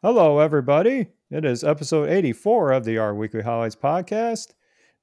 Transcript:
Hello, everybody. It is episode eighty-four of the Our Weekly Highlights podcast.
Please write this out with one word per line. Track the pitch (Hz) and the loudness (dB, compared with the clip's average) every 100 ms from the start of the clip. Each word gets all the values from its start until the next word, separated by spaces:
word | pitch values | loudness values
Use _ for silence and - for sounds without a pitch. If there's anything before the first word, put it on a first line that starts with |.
| 190 | 2
Hello, | 240 160 147 | 4 4 4
everybody. | 156 147 127 143 208 269 214 _ _ | 2 2 2 2 2 0 -4 _ _
It | 143 151 | -6 -4
is | 120 | -2
episode | 147 151 147 160 147 | -2 -2 -2 -2 0
eighty-four | 180 160 113 208 233 156 | 0 0 -2 0 0 2
of | 131 113 | 0 0
the | 113 | -2
Our | 110 104 | -2 -4
Weekly | 110 113 | -6 -6
Highlights | 110 117 117 - | -4 -2 -4 -4
podcast. | 139 170 180 214 233 220 - _ _ _ _ _ | -4 -2 -4 -4 -4 -6 -10 _ _ _ _ _